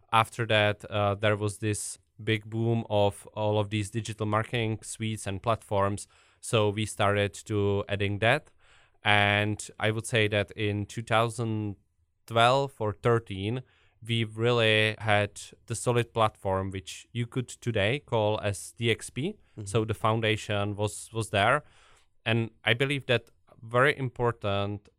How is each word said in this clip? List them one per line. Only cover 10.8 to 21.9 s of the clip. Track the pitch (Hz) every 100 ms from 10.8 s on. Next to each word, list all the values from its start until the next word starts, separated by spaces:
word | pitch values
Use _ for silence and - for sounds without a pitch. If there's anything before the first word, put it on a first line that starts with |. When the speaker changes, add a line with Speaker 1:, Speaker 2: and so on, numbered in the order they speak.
| 101
Speaker 1:
two | -
thousand | 113 110 117 107 113 107 104 98 _ _ _ _ -
twelve | 113 120 135 139 -
or | 107
thirteen, | 98 123 117 - 95 101 123 - _ _ _ 110
we | 117
really | 110 110 117 120 110 107 107 107
had | 107 104 104 - - - -
the | 113
solid | - 120 113
platform, | 113 107 - 98 95 95
which | 95 - - -
you | 117 120
could | 131 120
today | - - 113 101 143
call | - 117 104 107
as | 104 98 - -
D | 117
X | 107 -
P, | - 165 214 _ -
Speaker 2:
Mm-hmm. | 101
Speaker 1:
so | 113 110
the |
foundation | 107 110 113 110 107 - 104 104 101
was, | 104 - -
was | 110 107
there. | 101 107 147 - _ _